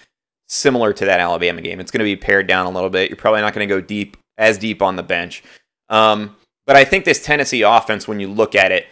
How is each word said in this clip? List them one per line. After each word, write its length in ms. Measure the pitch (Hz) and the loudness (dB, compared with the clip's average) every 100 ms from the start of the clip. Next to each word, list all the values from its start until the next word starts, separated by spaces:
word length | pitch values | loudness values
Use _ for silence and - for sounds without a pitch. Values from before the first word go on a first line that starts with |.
| _ _ _ _ _ | _ _ _ _ _
similar 440 | - 143 127 110 | -2 0 2 0
to 120 | 101 | 0
that 160 | 98 90 | 0 2
Alabama 400 | 87 85 87 85 | 0 0 -2 -4
game. 200 | 85 90 | -10 -12
It's 100 | 90 | -8
gonna 140 | 117 | -4
be 120 | 107 95 | -2 -2
pared 300 | - 98 95 | 0 0 2
down 200 | 92 92 | 0 0
a 40 | |
little 200 | 92 92 | -4 -4
bit. 200 | 92 95 | -2 -4
You're 60 | - | -2
probably 240 | 110 107 | 0 0
not 120 | 104 | 0
gonna 140 | 104 101 | -2 -4
go 140 | 95 | -4
deep, 360 | 87 104 101 - _ - | -4 -8 -8 -12 _ 0
as 200 | 110 101 | 0 2
deep 240 | 110 101 | -4 -2
on 140 | 95 92 | -2 -2
the 60 | |
bench. 400 | 85 85 87 - - _ _ _ _ | -6 -6 -6 -14 -20 _ _ _ _
Um, 480 | 110 110 107 104 - _ _ - | 2 4 2 -4 -14 _ _ 4
but 100 | 139 | 4
I 80 | |
think 220 | 135 190 160 | 6 2 0
this 180 | 139 | -2
Tennessee 380 | - 147 135 127 | 0 -2 -2 0
offense, 440 | 104 113 - 104 - | 4 4 2 -6 -6
when 140 | 104 | -8
you 80 | 98 | -6
look 260 | 104 110 | -2 0
at 160 | 104 95 | 2 2
it, 160 | 92 - | 2 -4